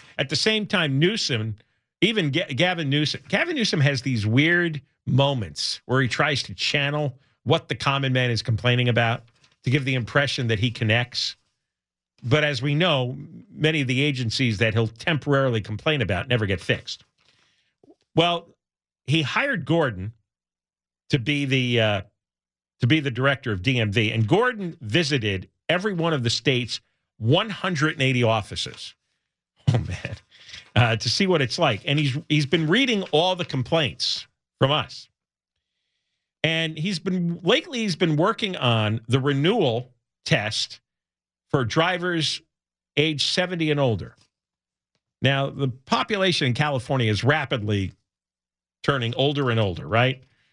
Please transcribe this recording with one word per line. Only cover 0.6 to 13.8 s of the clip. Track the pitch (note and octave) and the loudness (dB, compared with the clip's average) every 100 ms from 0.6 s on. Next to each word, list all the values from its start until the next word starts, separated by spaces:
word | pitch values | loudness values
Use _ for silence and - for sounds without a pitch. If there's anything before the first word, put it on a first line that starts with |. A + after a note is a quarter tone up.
| G#3 | 0
time, | G3 D#3 C3+ | 0 0 2
Newsom, | F3 A3 - A#2+ A2 G#2 _ _ _ _ | 2 0 -2 -2 -4 -8 _ _ _ _
even | A3 A3 D3+ | 0 2 0
Ga-, | C#3+ F3+ | 0 -2
Gavin | C3+ F3+ F3 C#3+ | 0 0 0 0
Newsom, | C#3+ D3 - - | 0 0 -4 -4
Gavin | G3+ E4+ D#4 | -2 0 -2
Newsom | G#3 F3+ | 0 2
has | C#3 C#3 | 2 2
these | C3+ A#2+ G#2 | -2 0 2
weird | A#2+ D#3 F3 F3 D3+ - _ - | 4 4 2 0 -4 -12 _ 0
moments | B2+ C#3 C3+ F2+ D2 - - - | 2 2 0 -6 -6 -6 -6 0
where | B2+ | 0
he | B2+ | 2
tries | - D3+ C#3 | 2 0 0
to | - | -4
channel | G#2 - D3 C#3+ D3 D3 - _ _ | -6 -2 0 0 -2 -4 -6 _ _
what | - D#3+ - | 0 0 0
the | |
common | - C#3+ C#3 C3+ | -2 0 0 2
man | B2+ B2 | 2 2
is | A2+ | 0
complaining | - A2 B2 B2 B2 | -2 0 2 2 2
about | A#2 A#2 A#2+ - _ _ _ | 2 2 -2 -8 _ _ _
to | - | 0
give | D3 | 0
the | C3+ | 0
impression | C3 G#2+ D3 C#3 - A#2 | -2 0 0 0 -2 -2
that | G#2+ | 0
he | B2 | 0
connects. | - A2 A#2 A#2+ - - - _ _ _ _ _ _ _ _ | 0 2 2 0 -6 -6 -8 _ _ _ _ _ _ _ _
But | A2+ D3+ | 0 2
as | D3 C3+ | 2 -2
we | C#3+ | 0
know, | D3 F3+ C#3 B2 C#3+ D#3 - - | 2 2 2 0 -6 -14 -18 -20
many | G#2+ D3+ D#3+ | 0 0 2